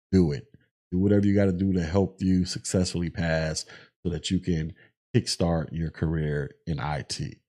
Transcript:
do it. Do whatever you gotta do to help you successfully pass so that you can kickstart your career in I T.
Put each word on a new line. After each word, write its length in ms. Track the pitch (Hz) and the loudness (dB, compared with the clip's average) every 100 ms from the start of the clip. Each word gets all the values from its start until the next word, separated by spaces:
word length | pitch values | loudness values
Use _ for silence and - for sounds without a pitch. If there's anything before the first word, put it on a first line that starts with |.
| _ | _
do 180 | 95 82 | 4 4
it. 160 | 67 - _ _ _ _ | 0 -10 _ _ _ _
Do 60 | 90 | 0
whatever 280 | 101 104 101 | 4 4 4
you 80 | |
gotta 180 | 101 98 | 4 2
do 200 | 90 98 | 2 0
to 100 | 90 | 0
help 400 | 82 98 92 - | 0 0 0 0
you 220 | 95 92 | 2 2
successfully 680 | 87 - - 95 90 87 85 | 2 -4 -2 0 0 -2 -4
pass 540 | 92 82 80 80 80 - - - _ | -2 0 0 -2 -6 -10 -18 -20 _
so 80 | 87 | -6
that 180 | 85 - | -6 -2
you 80 | 95 | -2
can 340 | - 80 80 - _ _ _ | 0 -2 -4 -10 _ _ _
kickstart 540 | 120 - - 85 82 76 | -2 0 -2 0 0 -2
your 180 | 80 80 | -4 -6
career 640 | - 82 80 76 73 67 - - | -2 -2 0 -2 -4 -6 -10 -8
in 120 | 73 | -6
I 240 | 76 71 | -4 -6
T. 380 | - - - - | -8 -8 -10 -12